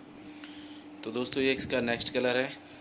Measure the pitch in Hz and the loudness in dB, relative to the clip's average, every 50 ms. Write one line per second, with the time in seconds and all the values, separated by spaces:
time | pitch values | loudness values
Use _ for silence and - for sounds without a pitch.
0 | - - - - - - - - - - - - - - - - - - - - | -18 -18 -18 -16 -16 -16 -14 -14 -14 -14 -14 -14 -14 -14 -16 -16 -16 -16 -14 -10
1 | - 110 113 123 127 123 - 135 131 135 131 127 - - 131 127 120 117 117 117 | -8 -2 0 0 0 0 2 4 4 4 4 4 2 2 2 2 4 2 2 2
2 | - - - 127 123 123 123 127 131 143 147 - - - - - | 0 0 2 4 4 4 4 4 2 2 -2 -8 -14 -16 -18 -18